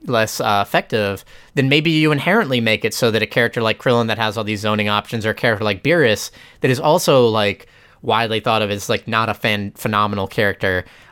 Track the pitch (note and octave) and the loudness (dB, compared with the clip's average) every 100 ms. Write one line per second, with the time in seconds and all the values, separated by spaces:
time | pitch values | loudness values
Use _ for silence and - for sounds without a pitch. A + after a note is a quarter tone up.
0 | - A#2 A2 - A#2 G2+ G2+ F3+ - A2+ | -2 0 0 -2 0 0 0 -2 -2 -2
1 | G2+ F#2+ - - - - C3+ D3 D#3+ D#3 | -2 -4 -10 -20 -8 -2 2 2 2 2
2 | D#3 D3 E3+ G#3+ D#3+ B2+ A2+ G#2+ A2+ - | 2 2 0 0 0 0 0 0 -2 0
3 | A#2+ G#2+ G#2+ - A#2 - A2 G#2+ C3+ A#2+ | 0 0 -2 0 0 0 -2 0 0 2
4 | A2+ A2 A2 G#2+ G#2 G#2 G#2+ G#2+ G#2 G#2 | 0 -2 -2 -2 -4 -4 -2 0 0 -2
5 | - A#2 G#2+ G#2+ B2 G#2 G#2+ F#2+ C#3 E3+ | -2 -4 -4 -2 0 0 -2 -2 0 2
6 | B2 G#2 - - - - C3 B2+ D#3 E3+ | 2 2 -4 -14 -20 -4 -2 0 2 2
7 | - C#3 A#2 A2 G#2 G2 - _ - _ | 4 4 4 2 0 -2 -12 _ -20 _
8 | A#2+ A2 A2+ A2 A#2+ A2 G#2+ G2+ - G#2+ | -2 0 0 -2 0 0 0 -4 -4 -4
9 | - A2+ A2+ G#2 A#2 G#2 G2+ - A2+ G#2 | -2 -2 -2 -2 -2 -2 -4 -6 -2 0
10 | G#2 G2+ F#2+ - G2+ F#2 G2 F2+ - - | 0 -2 -4 0 -2 0 -2 -2 -6 -18
11 | - | -20